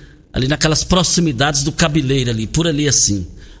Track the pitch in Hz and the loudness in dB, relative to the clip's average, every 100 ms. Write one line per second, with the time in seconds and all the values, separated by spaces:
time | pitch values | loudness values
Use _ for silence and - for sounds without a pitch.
0 | - - _ - 131 147 156 151 - 180 | -20 -20 _ -4 -2 0 2 2 2 2
1 | 170 - 170 117 147 143 147 - 165 156 | 2 2 0 0 0 0 0 0 0 2
2 | 131 139 123 113 107 131 170 147 147 - | 0 0 0 -4 -2 0 0 0 0 2
3 | - 101 87 - - - | 2 -2 -6 -14 -20 -20